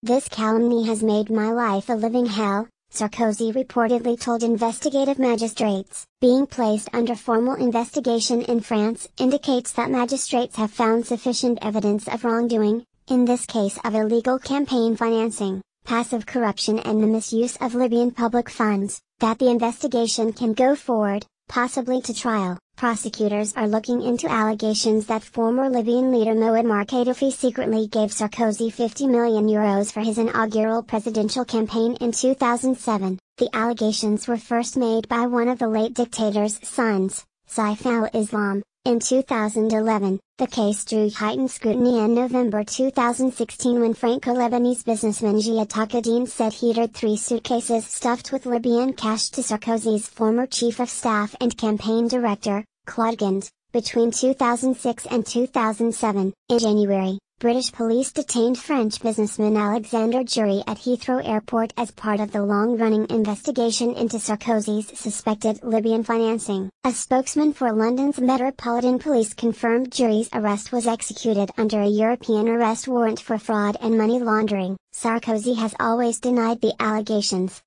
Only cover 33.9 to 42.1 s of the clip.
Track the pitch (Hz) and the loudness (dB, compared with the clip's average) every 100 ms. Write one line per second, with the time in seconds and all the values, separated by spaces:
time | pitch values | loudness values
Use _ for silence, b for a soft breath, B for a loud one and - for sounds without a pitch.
33.9 | 214 214 214 - 233 - 233 233 - 240 | 0 0 -2 -2 -4 -2 -2 -2 0 2
34.9 | 226 214 240 240 240 233 247 233 220 220 | 0 0 0 2 2 0 0 0 0 0
35.9 | 247 240 - 214 208 208 - - - 233 | 0 -4 0 0 2 0 -2 -8 -2 0
36.9 | 202 190 - - _ _ - 214 208 254 | 2 0 -4 -14 _ _ -2 -2 -2 0
37.9 | 233 220 220 214 214 202 196 - _ - | 0 0 -2 -2 -2 -2 -2 -6 _ 0
38.9 | 233 - 254 269 240 214 220 220 220 220 | 0 2 0 0 -2 0 0 2 2 2
39.9 | 214 196 190 _ _ 254 - 208 208 - | 2 0 -2 _ _ -4 0 0 0 -2
40.9 | 220 214 214 214 240 262 - 233 240 247 | 0 0 0 -2 0 -4 -2 -2 2 2
41.9 | 240 214 | 4 4